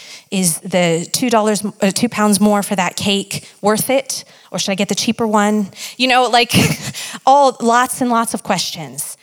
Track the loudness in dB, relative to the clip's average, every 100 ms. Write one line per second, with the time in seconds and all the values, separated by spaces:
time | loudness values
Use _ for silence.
0 | -20 -20 -8 -2 -2 -2 -2 0 2 0
1 | -2 -4 0 2 2 0 -4 -2 -2 0
2 | -2 0 2 4 4 2 0 -2 -2 -2
3 | -2 -2 -2 -8 -12 -4 0 0 0 -2
4 | -2 -8 -12 -20 -10 -6 -4 -2 -2 -2
5 | -2 -2 0 2 2 2 -2 -6 -14 -4
6 | 2 2 4 4 4 2 2 0 -8 -10
7 | -12 -4 4 6 4 2 2 2 2 0
8 | 0 0 0 -4 -2 -4 -4 -8 -12 -10
9 | -12 -14